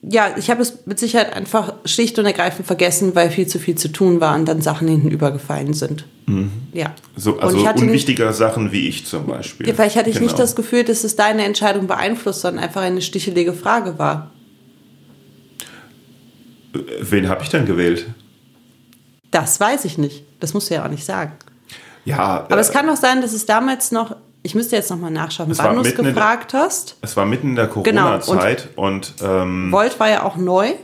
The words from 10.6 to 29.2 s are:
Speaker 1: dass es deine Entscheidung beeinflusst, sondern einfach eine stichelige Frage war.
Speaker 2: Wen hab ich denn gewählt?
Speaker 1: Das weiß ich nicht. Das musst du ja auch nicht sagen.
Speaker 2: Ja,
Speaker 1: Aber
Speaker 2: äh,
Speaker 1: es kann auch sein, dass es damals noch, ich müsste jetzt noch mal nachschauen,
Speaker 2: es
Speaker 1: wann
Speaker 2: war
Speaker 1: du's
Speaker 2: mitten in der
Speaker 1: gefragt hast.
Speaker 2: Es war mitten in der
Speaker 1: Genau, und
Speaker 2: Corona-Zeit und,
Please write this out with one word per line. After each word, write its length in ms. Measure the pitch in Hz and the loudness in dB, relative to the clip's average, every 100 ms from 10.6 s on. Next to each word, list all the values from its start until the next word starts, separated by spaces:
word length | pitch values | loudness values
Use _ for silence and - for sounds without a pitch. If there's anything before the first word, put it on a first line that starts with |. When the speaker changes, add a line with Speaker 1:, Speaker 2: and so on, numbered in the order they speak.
| 226 240 | 0 0
Speaker 1:
dass 200 | 233 226 | 2 0
es 100 | 214 208 | -2 2
deine 280 | 208 214 | 2 2
Entscheidung 420 | 202 208 208 202 190 | 0 0 0 0 -2
beeinflusst, 540 | 185 196 233 208 190 | 0 -2 -2 -4 -2
sondern 240 | 180 175 | -4 -4
einfach 180 | 175 202 | -6 -4
eine 180 | 185 185 | -2 -2
stichelige 520 | - 190 202 175 175 | -4 -6 -2 0 0
Frage 460 | 175 202 233 190 156 | -2 0 0 -2 -2
war. 340 | 147 151 - - - _ _ _ _ _ _ - - _ _ - - - - - - - - _ - _ _ 67 - 53 | -2 -2 -8 -20 -20 _ _ _ _ _ _ -20 -20 _ _ -20 -20 -18 -20 -20 -20 -20 -20 _ -20 _ _ -10 -8 -10
Speaker 2:
Wen 280 | 95 101 92 | 0 2 2
hab 140 | 92 | -2
ich 80 | - | -2
denn 160 | 156 110 | 0 2
gewählt? 400 | 87 87 85 - - - _ _ _ _ _ _ _ _ _ _ | 2 2 0 -4 -16 -20 _ _ _ _ _ _ _ _ _ _
Speaker 1:
Das 300 | 170 - - | -2 0 0
weiß 240 | 208 277 | 0 0
ich 140 | 185 160 | -4 -4
nicht. 260 | 143 - - _ | -4 -4 -20 _
Das 140 | 156 | -6
musst 160 | 202 - | -4 -2
du 40 | |
ja 100 | 160 | -4
auch 60 | 143 | -4
nicht 140 | 147 | -6
sagen. 280 | - 185 151 156 - _ _ - - - | -6 -6 -6 -12 -20 _ _ -20 -20 -12
Speaker 2:
Ja, 400 | - 143 190 180 - | -6 0 0 0 0
Speaker 1:
Aber 80 | 196 | 2
Speaker 2:
äh, 40 | |
Speaker 1:
es 120 | 220 | 2
kann 160 | 277 311 | 2 2
auch 80 | 294 | 2
sein, 240 | 254 262 | 2 2
dass 120 | 247 | 0
es 140 | 220 214 | -4 2
damals 460 | 214 262 262 - | 2 2 -2 -2
noch, 240 | 226 226 - - _ | -2 -4 -10 -20 _
ich 120 | - | -4
müsste 200 | 214 233 220 | -2 0 -2
jetzt 140 | 196 | -2
noch 80 | 175 | -6
mal 120 | 170 | -4
nachschauen, 400 | 156 156 - 156 | -6 -6 -6 -4
Speaker 2:
es 80 | 160 | 2
Speaker 1:
wann 80 | 147 | 2
Speaker 2:
war 80 | |
Speaker 1:
du's 100 | 226 - | 4 2
Speaker 2:
mitten 120 | - | 2
in 40 | 135 | 0
der 60 | |
Speaker 1:
gefragt 400 | 233 214 240 - | 2 2 2 -2
hast. 420 | 262 349 - - - | 0 0 -2 -8 -12
Speaker 2:
Es 140 | - - | -6 -2
war 100 | 101 | 0
mitten 240 | 127 143 | 0 0
in 60 | 120 | 0
der 100 | 110 | 0
Speaker 1:
Genau, 460 | 107 214 208 180 | 2 2 4 4
und 80 | 95 | 2
Speaker 2:
Corona-Zeit 460 | - 185 95 127 - - | 0 2 2 0 -6 -4
und, 380 | 98 98 - - | -2 -2 -8 -6